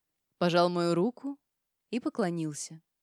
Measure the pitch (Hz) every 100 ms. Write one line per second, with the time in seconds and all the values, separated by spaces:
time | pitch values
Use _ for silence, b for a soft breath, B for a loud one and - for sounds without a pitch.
0 | _ _ _ - 180 170 175 175 170 170
1 | 214 - 277 277 _ _ _ _ - 233
2 | 302 - 185 170 156 143 - 160 _ _